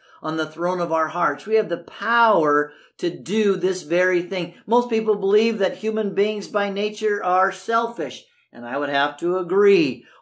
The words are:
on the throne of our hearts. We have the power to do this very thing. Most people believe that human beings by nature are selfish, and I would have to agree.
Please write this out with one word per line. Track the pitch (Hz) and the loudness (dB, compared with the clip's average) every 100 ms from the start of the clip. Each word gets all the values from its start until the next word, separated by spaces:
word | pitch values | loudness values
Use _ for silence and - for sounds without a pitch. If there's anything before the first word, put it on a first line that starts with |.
| _ - | _ -12
on | 156 160 | -6 -4
the | 156 | -6
throne | 165 175 180 | -4 -2 -2
of | 160 | -2
our | 160 156 | 0 -2
hearts. | 170 160 135 202 | 0 -2 -2 0
We | 220 | 0
have | 180 | 0
the | 170 | -4
power | - - 214 240 233 190 151 147 147 - _ - | -8 -8 -2 4 4 4 4 2 0 -8 _ -6
to | 175 | -6
do | 143 127 214 208 180 | -6 -4 0 2 2
this | 180 180 | 0 -2
very | 147 175 185 180 | -2 0 2 0
thing. | 175 190 170 - - | -2 -6 -6 -10 0
Most | 233 233 | 0 2
people | 220 220 202 | 0 0 0
believe | 196 208 226 196 | 2 4 4 2
that | 190 - | -2 -2
human | 220 214 208 | -4 -2 -2
beings | 170 208 214 165 | 0 -2 -2 -4
by | 202 202 | -2 -2
nature | 196 214 208 214 202 | -2 -6 -4 -2 -2
are | 185 185 190 | 0 2 2
selfish, | - - 226 233 233 139 - - _ _ | -2 -2 0 0 -4 -8 -10 -18 _ _
and | 120 120 | -16 -8
I | 135 | -6
would | 143 | -2
have | 139 147 - | 0 0 -2
to | 170 185 | -2 -2
agree. | 175 196 202 190 147 113 - _ | 0 4 6 6 4 -2 -14 _